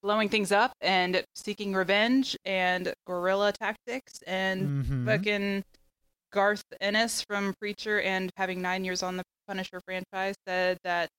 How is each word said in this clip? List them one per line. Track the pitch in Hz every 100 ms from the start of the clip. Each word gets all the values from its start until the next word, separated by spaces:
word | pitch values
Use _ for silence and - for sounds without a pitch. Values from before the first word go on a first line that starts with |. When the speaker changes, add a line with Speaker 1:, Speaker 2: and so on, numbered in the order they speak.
Speaker 1:
blowing | 202 214 208
things | 214 196
up | 202 247 -
and | 165 190 180 185 -
seeking | - - 208 202
revenge | 190 185 202 220 262 262 -
and | - 190 180 180 180 - -
guerrilla | 180 180 196 208
tactics | 202 208 214 - 247 - - -
and | 185 190 185 147 143
Speaker 2:
Mm-hmm. | 127 135 123
Speaker 1:
fucking | - 202 208 202 196 - _ _ _ _ _ _
Garth | 202 196 208 - -
Ennis | 196 214 226 - -
from | 202 196 190
Preacher | 208 202 214 208
and | 185 190 185 -
having | 190 185
nine | 185 185
years | 185 180
on | 185 185
the | 180 _ -
Punisher | 190 190 185 185
franchise | 185 185 190 190 202 -
said | 185 180 180
that | 185 175 165